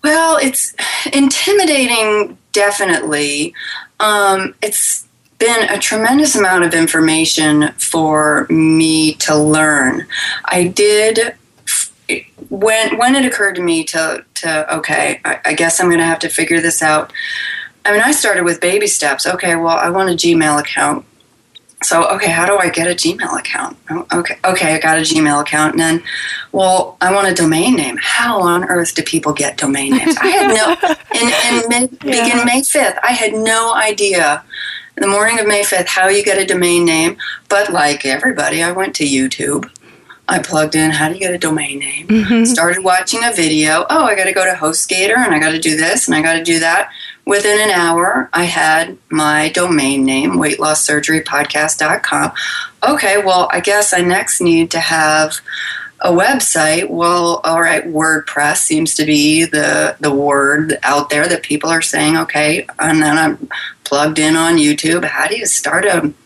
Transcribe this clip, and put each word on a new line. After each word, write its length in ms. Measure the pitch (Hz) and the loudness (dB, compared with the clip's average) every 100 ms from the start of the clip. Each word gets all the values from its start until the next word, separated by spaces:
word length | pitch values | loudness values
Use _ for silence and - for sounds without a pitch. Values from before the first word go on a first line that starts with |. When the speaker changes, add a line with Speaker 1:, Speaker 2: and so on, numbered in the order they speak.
Speaker 1:
Well, 340 | 302 311 330 311 | 2 2 4 2
it's 360 | 269 262 - - - - - | 0 -2 -6 -6 -8 -6 -2
intimidating, 1300 | 277 277 - - 415 359 285 254 233 220 208 202 - _ | 2 2 2 2 2 4 2 0 0 0 0 -2 -6 _
definitely. 1040 | 208 202 202 196 165 156 147 147 143 156 - - - - _ | 0 2 0 0 0 -2 -2 -2 -2 -6 -8 -14 -14 -16 _
Um, 560 | 214 208 196 190 190 - | 0 2 2 2 -2 -6
it's 460 | 208 - - - - _ _ _ | -6 -2 -2 -4 -8 _ _ _
been 300 | 226 233 220 | 0 2 0
a 100 | 208 | -2
tremendous 580 | - 214 226 269 302 254 | -2 0 2 2 2 2
amount 280 | 190 185 | 2 2
of 100 | 175 | 2
information 1000 | 165 165 160 160 156 160 - 156 151 151 | 2 0 2 2 2 0 0 2 2 0
for 720 | - - 165 160 151 151 147 147 | -2 -4 -2 0 2 2 0 0
me 640 | 160 160 160 160 160 156 | 2 4 4 2 2 0
to 220 | 151 - 151 | 0 0 2
learn. 720 | 151 156 156 147 131 - - - - - | 2 2 2 2 0 -2 -6 -8 -6 -6
I 240 | - 185 180 | -4 0 0
did, 680 | 180 208 208 220 226 233 - _ _ - - - _ - - - _ - | 2 2 4 2 2 -2 -6 _ _ -6 -4 -6 _ -10 -10 -10 _ -12
when, 480 | 196 208 220 220 214 | -2 0 2 0 2
when 200 | 240 269 | 2 4
it 100 | 254 | 2
occurred 300 | 254 202 180 | 0 -2 -2
to 60 | |
me 220 | 175 165 | -2 -2
to, 400 | 156 165 160 143 - | -2 -4 -4 -6 -10
to, 420 | - 170 156 156 160 | -10 -4 -4 -4 -6
"Okay, 440 | 151 151 147 151 | -2 -2 -2 -4
I, 160 | - - | -6 -4
I 100 | - | -4
guess 260 | 151 165 165 | 0 0 2
I'm 100 | 180 | 2
gonna 140 | 170 | 2
have 160 | 165 165 | 2 0
to 80 | 165 | -2
figure 320 | - 156 170 | -4 0 0
this 220 | 165 160 | 0 0
out." 300 | 160 151 - - - - - - - _ | 0 0 -2 -8 -8 -8 -8 -8 -12 _
I 80 | 220 | -2
mean, 80 | 208 | 2
I 120 | 240 | 2
started 320 | 294 226 185 | 0 0 0
with 160 | 175 170 | 0 0
baby 260 | 180 196 208 | 0 0 0
steps. 400 | - 147 135 - | 0 -2 -2 -4
Okay, 300 | 180 180 165 | -2 -2 0
well, 200 | 165 165 | 0 0
I 140 | 175 | 0
want 180 | 185 190 | 0 0
a 60 | |
Gmail 460 | 170 170 160 156 147 | 2 2 4 2 0
account. 440 | 147 143 147 147 - _ _ _ _ - _ _ | -2 -2 -2 -2 -8 _ _ _ _ -20 _ _
So, 260 | - 165 175 | -2 2 2
okay, 180 | 190 - | 0 0
how 160 | 165 180 | 0 2
do 100 | 202 | 2
I 140 | 175 | 2
get 160 | 170 170 | 0 -2
a 80 | |
Gmail 440 | 175 160 190 - - | 0 -2 -2 -4 -6
account? 380 | - - - - - | -6 -6 -8 -12 -10
Oh, 160 | 160 - | -8 -4
okay, 240 | 175 170 - | -4 -4 -2
okay, 300 | 185 185 - | 0 0 0
I 40 | 156 | 0
got 180 | 160 160 | 2 2
a 60 | |
Gmail 400 | 156 160 151 143 | 2 2 2 2
account. 300 | 147 151 156 | 0 0 0
And 80 | - | 2
then, 220 | 165 165 - - - - - | 0 0 -4 -10 -8 -10 -6
well, 440 | - 190 185 - - | 0 2 2 0 -2
I 100 | 185 | 0
want 160 | 196 196 | 2 2
a 60 | |
domain 420 | 175 165 160 202 254 | 2 2 2 2 2
name. 220 | 135 117 | 0 -4
How 400 | - - 240 220 | -4 -2 0 0
on 240 | 175 175 | 2 0
earth 300 | 185 180 170 | 0 -2 -2
do 80 | - | -4
people 320 | - 160 151 | -2 -2 -2
get 240 | 147 139 - | -2 -4 -4
domain 320 | 139 139 - | -4 -2 0
names? 260 | 262 - 311 | 0 2 0
I 100 | 392 | 2
had 200 | 370 403 | 2 2
no, 460 | 440 427 339 359 311 - 415 | 2 2 0 0 -2 -4 -2
Speaker 2:
<laughs> 0 | |
Speaker 1:
in, 420 | 240 605 240 240 | 0 0 0 0
in 60 | 233 | 0
mid, 300 | 240 254 - | 0 -2 -4
Speaker 2:
Yeah. 220 | 277 254 | -4 0
Speaker 1:
begin 220 | 233 240 247 | 2 2 2
May 160 | 247 | 0
fifth, 340 | 269 302 233 - | 0 0 0 0
I 100 | 226 | -2
had 220 | 247 220 | 0 -2
no 400 | 220 220 226 226 | -2 0 0 0
idea, 680 | 220 214 202 202 180 156 147 - - - - - - | 0 -2 0 0 2 0 0 -6 -14 -12 -14 -14 -4
in 60 | |
the 60 | 202 | -2
morning 300 | 202 214 233 | 2 0 0
of 60 | 214 | 0
May 180 | 208 | 0
fifth, 240 | 202 185 180 | 0 -2 -2
how 200 | - 185 | 0 2
you 160 | 202 | 2
get 140 | 202 196 | 0 0
a 80 | 190 | 0
domain 400 | 185 175 175 170 | 0 2 2 2
name. 320 | 160 165 - - - _ | 2 0 -2 -12 -12 _
But 220 | 202 202 | 0 0
like 360 | 175 147 147 135 | 0 0 0 -2
everybody, 560 | 135 127 147 147 160 | -2 -2 -2 -2 -2
I 100 | 170 | -2
went 220 | 180 190 135 | -2 -4 -2
to 80 | |
YouTube. 640 | 147 135 131 - - 143 - - - - _ - - | 0 0 0 -2 -4 -4 -6 -16 -20 -20 _ -16 -4
I 120 | - | -4
plugged 360 | 143 156 156 | -2 -2 0
in, 160 | 151 156 | 2 0
"How 180 | 151 151 | 0 -2
do 60 | |
you 60 | 185 | -2
get 140 | 190 | -4
a 40 | 175 | -4
domain 420 | 165 156 147 139 | -2 -2 -4 -8
name?" 260 | - - 175 | -8 -10 0
Speaker 2:
Mm-hmm. 380 | 220 202 233 | 0 4 2
Speaker 1:
Started 380 | 226 240 165 180 | 4 2 2 0
watching 400 | 185 180 185 226 | 2 0 0 -2
a 80 | 233 | -2
video. 520 | 202 165 156 156 160 180 | 0 0 2 2 0 2
"Oh, 140 | 311 | 2
I 100 | 262 | 2
gotta 180 | 196 190 | 2 0
go 120 | 190 | 0
to 120 | 185 180 | 0 0
HostGator, 600 | 156 160 - 185 190 233 | -2 -2 -2 0 0 2
and 160 | 233 | 2
I 40 | 156 | 2
gotta 200 | 156 160 | 0 0
do 180 | 160 156 | -2 0
this, 300 | 165 208 - | 0 0 0
and 80 | |
I 80 | 156 | 0
gotta 200 | 160 165 | 0 -2
do 180 | 165 165 | 0 0
that." 300 | 165 175 196 - - - - | 2 0 -2 -10 -20 -14 -2
Within 320 | 202 208 208 | 0 2 2
an 100 | 214 | 2
hour, 600 | 180 170 170 180 240 254 | 2 2 2 2 0 -2
I 120 | 160 | -2
had 520 | 175 165 160 160 165 190 _ | -2 0 2 2 0 -8 _
my 380 | 156 151 151 156 | -2 2 2 0
domain 560 | 175 180 160 135 139 | 0 0 2 0 0
name, 340 | 135 135 156 - | 0 0 0 0
weight 220 | 151 - | 0 0
loss 220 | 156 156 | 0 0
surgery 380 | - 151 147 156 | 0 0 0 -2
podcast 580 | 156 139 143 151 151 - | 0 -4 -2 -2 -2 0
dot 240 | 156 180 | -2 -2
com. 300 | - 147 151 - - - - _ 240 | -2 -2 -2 -4 -8 -6 -10 _ 0
Okay, 300 | 294 202 202 | 0 2 2
well, 300 | 196 180 180 | 2 2 2
I 80 | 175 | 0
guess 320 | 180 208 208 | 0 2 2
I 80 | 180 | 2
next 400 | 175 185 214 - | 2 0 0 0
need 300 | 175 165 165 | 2 2 2
to 100 | 165 | 0
have 600 | 165 160 156 156 156 - - - - - - _ | -2 0 2 2 0 -2 -10 -10 -8 -10 -12 _
a 120 | 180 | 0
website. 760 | 175 208 269 - 165 156 160 190 | 2 2 0 0 0 0 0 -2
Well, 520 | 170 170 175 170 170 | 0 2 2 0 -2
all 160 | 165 165 | 0 0
right, 240 | 165 156 | 2 0
WordPress 760 | 170 156 160 156 151 - 147 143 | -2 -2 0 0 -2 -2 0 0
seems 360 | - 156 160 | 0 0 0
to 100 | - | -2
be 400 | 151 151 147 156 | 0 2 4 2
the, 520 | 165 151 147 147 151 - | 0 0 0 0 -2 -2
the 120 | 147 | -2
word 680 | 139 143 139 139 147 156 151 | 0 0 2 2 0 0 -2
out 260 | - 143 147 | 0 0 0
there 160 | 147 165 | -2 0
that 140 | 175 | -2
people 260 | - 147 160 | -2 -4 0
are 140 | 165 | -2
saying, 340 | 160 160 151 165 | 0 0 2 0
"Okay." 500 | 165 147 151 170 - - | 0 0 0 0 -4 -4
And 240 | 156 156 | 0 2
then 160 | 156 151 | 2 2
I'm 300 | 160 147 - - - - | 0 -2 -8 -10 -12 -12
plugged 340 | - 143 151 156 | -4 0 0 2
in 180 | 156 160 | 2 2
on 200 | 165 170 | 4 4
YouTube. 480 | 147 147 156 170 | 4 2 0 0
"How 240 | 160 - 147 | -2 -2 -2
do 80 | 214 | -2
you 80 | |
start 400 | 214 - - 160 | -2 -2 -2 0
a 300 | 196 139 147 - | 2 0 -2 -6